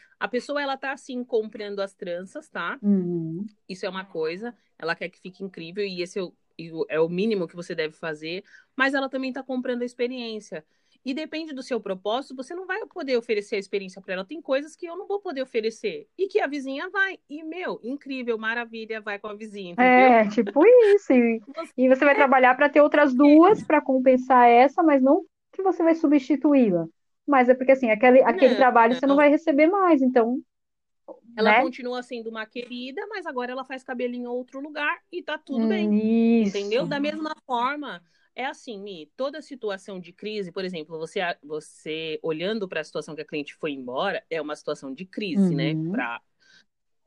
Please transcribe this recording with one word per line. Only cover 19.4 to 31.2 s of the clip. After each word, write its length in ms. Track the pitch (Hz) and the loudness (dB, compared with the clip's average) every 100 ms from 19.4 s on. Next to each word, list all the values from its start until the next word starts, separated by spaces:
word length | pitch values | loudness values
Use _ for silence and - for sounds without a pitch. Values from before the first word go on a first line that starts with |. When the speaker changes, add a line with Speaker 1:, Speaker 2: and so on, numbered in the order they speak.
| 220 202 175 | -14 -12 -8
Speaker 1:
entendeu? 380 | 175 254 254 254 | 0 4 6 6
Speaker 2:
É, 160 | 233 208 | 6 2
tipo 360 | 233 208 277 392 494 427 403 | 0 0 4 8 8 8 4
isso. 180 | - | 4
E, 260 | 254 233 226 220 294 | 4 4 0 -8 -14
Speaker 1:
Você 180 | 330 - | -8 0
Speaker 2:
e 100 | 254 | 4
você 160 | 262 | 6
vai 120 | 294 277 | 4 6
Speaker 1:
é 20 | |
Speaker 2:
trabalhar 380 | 277 262 254 254 | 4 6 4 4
pra 140 | 285 | 4
ter 120 | 294 | 6
outras 320 | 294 294 294 | 6 6 4
duas 480 | 254 294 302 359 427 | 6 8 10 8 6
pra 180 | - 302 | 2 0
compensar 680 | 294 262 262 254 254 254 240 | 2 2 4 4 4 6 8
essa, 320 | 240 269 311 | 8 6 4
mas 200 | 320 277 | 4 4
não 220 | 262 349 - _ _ | 4 2 0 _ _
que 80 | - | -4
você 220 | 381 349 | -2 2
vai 100 | 330 330 | 2 2
substituí-la. 920 | 302 294 277 302 302 277 226 170 165 _ _ _ - | 4 2 2 0 4 4 4 2 -2 _ _ _ 0
Mas 220 | 277 247 | 4 4
é 40 | 254 | 4
porque, 160 | 254 | 4
assim, 160 | 262 240 | 4 2
aquele, 320 | 214 254 262 | 4 6 8
aquele 280 | 247 370 254 | 6 6 4
Speaker 1:
Não, 40 | 247 | 6
Speaker 2:
trabalho 380 | 254 233 233 254 | 4 6 4 2
você 100 | 277 | 2
não 40 | 285 | 4
Speaker 1:
não. 20 | |
Speaker 2:
vai 120 | 294 | 6
receber 380 | 302 330 285 320 | 4 2 4 4
mais, 340 | 403 370 294 | 4 4 4
então, 380 | 262 254 226 262 - _ _ _ _ _ - - | 4 2 2 -2 -8 _ _ _ _ _ -20 -20